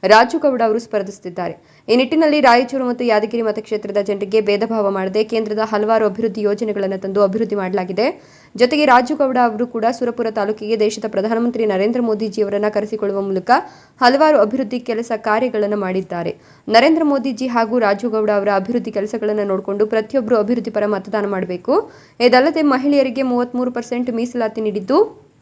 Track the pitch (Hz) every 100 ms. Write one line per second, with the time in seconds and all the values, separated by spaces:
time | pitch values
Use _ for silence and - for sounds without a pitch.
0 | 190 214 240 330 302 254 233 214 226 214
1 | 196 190 185 175 170 160 _ _ - 240
2 | 262 311 311 302 262 240 254 269 254 247
3 | 240 214 214 233 220 214 214 208 208 202
4 | 202 202 196 220 208 202 220 226 202 196
5 | 190 196 220 226 214 214 220 214 214 226
6 | 214 196 226 220 208 208 220 202 190 190
7 | 190 196 202 208 233 208 185 190 185 185
8 | 254 381 - - _ - 247 294 294 247
9 | 247 302 269 254 240 214 240 240 220 247
10 | 240 233 226 220 202 214 208 226 208 214
11 | 214 196 208 226 240 240 220 190 202 240
12 | 233 214 220 196 202 202 208 214 208 214
13 | 202 196 196 190 185 262 370 - - _
14 | 247 269 311 294 214 262 226 247 247 220
15 | 233 220 220 214 254 220 202 208 190 185
16 | 185 175 170 - _ - - 220 277 320
17 | 302 277 254 214 254 240 226 247 214 202
18 | 240 220 214 208 196 196 190 240 226 208
19 | 208 226 214 214 202 190 202 202 214 220
20 | 214 277 220 240 208 240 233 214 208 202
21 | 196 214 202 196 180 180 - 320 - -
22 | - _ 240 247 285 330 294 262 277 285
23 | 262 240 262 247 240 247 254 247 233 240
24 | 247 226 240 240 220 220 220 202 190 294
25 | 427 - _ _